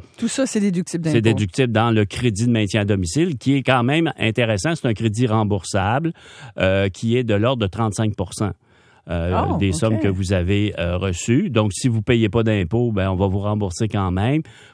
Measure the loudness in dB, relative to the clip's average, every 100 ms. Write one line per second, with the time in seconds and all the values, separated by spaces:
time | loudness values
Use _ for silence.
0 | -8 -6 -4 -2 -2 0 -2 -2 -4 -4
1 | 0 2 2 2 0 0 2 2 4 2
2 | 0 0 -2 0 2 2 2 0 2 0
3 | 0 0 -2 0 0 0 2 2 2 0
4 | 0 -2 -2 0 0 0 0 -2 -2 0
5 | 0 0 2 2 2 -2 -2 -2 0 0
6 | -2 -6 -14 -20 -16 -2 2 2 0 -2
7 | 0 0 0 0 2 0 -2 -2 -2 0
8 | -2 -2 -8 -4 -6 -6 _ _ _ _
9 | -8 -4 -2 0 0 0 0 0 0 2
10 | 0 0 0 0 2 0 0 -2 -4 -2
11 | -2 -4 0 2 2 0 0 0 0 0
12 | 2 2 2 2 2 2 0 0 0 0
13 | 0 0 0 0 -2 -2 -2 -2 -2 0
14 | 0 0 0 0 -4 -14 -20